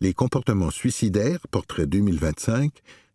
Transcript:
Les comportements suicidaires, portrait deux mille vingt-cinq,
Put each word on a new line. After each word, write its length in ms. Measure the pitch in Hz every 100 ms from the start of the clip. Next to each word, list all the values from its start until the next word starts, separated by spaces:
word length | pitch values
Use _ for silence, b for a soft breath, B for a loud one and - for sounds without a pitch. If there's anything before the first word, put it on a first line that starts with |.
Les 140 | 95 -
comportements 560 | 127 131 123 101 82
suicidaires, 760 | - 131 - 110 101 120 175 -
portrait 340 | - - - 73
deux 140 | 98
mille 180 | 101 78
vingt-cinq, 600 | 78 78 - 117 147 - B B B